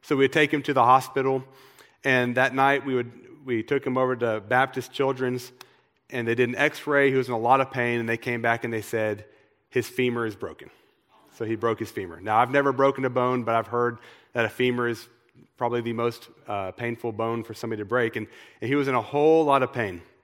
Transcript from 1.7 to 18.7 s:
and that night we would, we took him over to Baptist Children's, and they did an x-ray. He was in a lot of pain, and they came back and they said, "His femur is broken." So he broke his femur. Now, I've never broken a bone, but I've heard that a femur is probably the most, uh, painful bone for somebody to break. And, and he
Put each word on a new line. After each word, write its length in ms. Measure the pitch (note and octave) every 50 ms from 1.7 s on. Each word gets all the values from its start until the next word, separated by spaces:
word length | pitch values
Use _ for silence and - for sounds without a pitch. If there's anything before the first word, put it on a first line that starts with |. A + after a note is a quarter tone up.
| _ - - _ _ _ -
and 300 | C#3 C3 B2+ B2 A#2+ A#2+
that 180 | B2+ C3 B2+ A#2+
night 300 | C3+ C3+ C#3 C#3 C3+ C#3
we 100 | C#3 C3
would, 180 | B2 A#2+ A#2 - - - - - - C#3+
we 180 | C3 A#2+ A2+
took 240 | A2 - C#3+ C3+ -
him 100 | C3+ B2+
over 200 | C3 C3 B2+ B2+
to 260 | A#2 A#2+ A#2 G#2+ G#2+ G2
Baptist 460 | G#2 B2 B2+ C3+ C3 - B2+ B2 -
Children's, 580 | - - C#3 C3+ C3+ B2+ C3 B2 B2+ B2 B2 - - _ - _ _ _ _ _ _ _ _ _
and 180 | - B2+ A#2 A#2
they 60 | A#2
did 140 | A#2+ B2 A#2+
an 80 | B2
x-ray. 540 | - C#3+ D3+ D3 - - D3+ D3 C#3 C#3 C#3
He 60 | C3
was 120 | C3 B2 B2
in 60 | B2
a 40 | A2+
lot 220 | A2+ A#2+ C3 C3+
of 80 | C3 C3
pain, 300 | - C3 A#2+ A#2+ A#2+ A#2+
and 80 | A2+ A2+
they 100 | A2+ A2+
came 240 | - B2+ A#2+ A#2
back 220 | A2+ A#2 A#2 A#2 -
and 80 | A#2+
they 100 | A2+ A2
said, 420 | G#2 - - A2+ A2 G#2+ G#2 G#2 G#2 - _ _ _ _ _ _ _ _
"His 180 | - B2+ A#2 -
femur 380 | - - B2+ B2 A#2+ A#2 A#2
is 100 | A2 G2+
broken." 320 | F#2+ G2+ F2 D#2 - - - _ _ _ _ _ _ _ _ _ _ _ _ _
So 100 | - A2+
he 100 | G#2+ A2+
broke 220 | G#2 A#2 A#2 A2 -
his 120 | A2+ G2
femur. 300 | - G#2+ F#2+ F2 E2 D#2+
Now, 180 | F#2 G#2+ G#2+ A2+
I've 120 | B2 B2
never 220 | C3+ C#3+ C#3 C#3
broken 340 | C3 B2 C3+ C#3 C3+ C3+ C3+
a 40 | B2+
bone, 320 | B2 B2+ B2 B2 B2+ B2+
but 120 | A#2 A#2 A2+
I've 120 | A2+ A2
heard 300 | G#2 A#2 A#2+ A#2+ A#2+ A#2 A2 - - - - _ _ _
that 100 | B2 A2+
a 60 | G#2+
femur 360 | - - B2+ B2+ B2 B2 A#2+
is 220 | A#2+ A#2 - - _ _ _ _ _ _ - - _ _
probably 240 | _ B2 A#2 A#2 A#2+
the 140 | A2+ A#2 A2+
most, 340 | A2+ A#2 A#2+ A2+ - - - _ _ _
uh, 260 | - G#2 G2+ F#2+ F#2
painful 380 | - - A#2+ A#2 A#2 - - A#2+
bone 300 | G#2+ G#2 A2+ A2+ A#2 A#2
for 120 | A2+ - A2
somebody 260 | - - A2+ A2+ G#2
to 60 | G#2
break. 300 | G2 A#2 B2 A#2 A2+ -
And, 100 | A2+ G#2+ - - - - - _ _
and 80 | A2+
he 60 | A#2